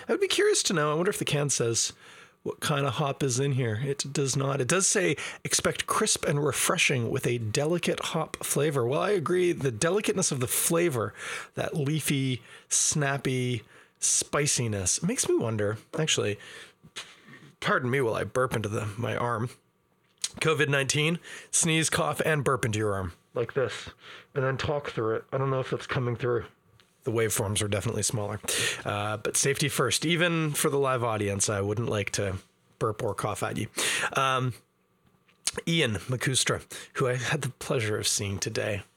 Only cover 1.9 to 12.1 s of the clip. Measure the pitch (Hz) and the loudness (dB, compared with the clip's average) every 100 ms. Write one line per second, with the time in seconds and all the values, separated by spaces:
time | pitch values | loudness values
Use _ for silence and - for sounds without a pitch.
1.9 | - - - - _ - - - 143 139 | -4 -18 -20 -20 _ -10 -4 -2 0 0
2.9 | 117 139 135 139 120 143 131 120 107 139 | 0 -2 0 0 2 0 0 0 -2 -2
3.9 | 139 139 147 135 135 139 139 123 180 190 | -4 -4 -2 0 0 0 0 2 2 4
4.9 | 208 175 143 - - - - 175 - - | 2 2 0 -4 -8 -2 0 0 0 -2
5.9 | - 214 - - 143 147 - - 185 - | 0 2 0 0 0 0 0 2 2 2
6.9 | 131 113 - 131 120 107 143 151 175 180 | 2 0 0 0 0 0 0 0 0 0
7.9 | 156 - 160 156 - - 147 151 139 117 | -2 -2 -4 -4 -6 -2 0 2 2 0
8.9 | 151 185 202 135 180 175 156 139 107 165 | 2 2 2 2 2 2 2 0 0 2
9.9 | 202 220 190 - 139 123 - - 165 175 | 2 2 0 0 0 0 0 2 4 2
10.9 | 123 104 - - - - - 120 160 139 | 2 -2 -4 -10 -10 -8 -6 -4 -2 0
11.9 | 156 - | 0 0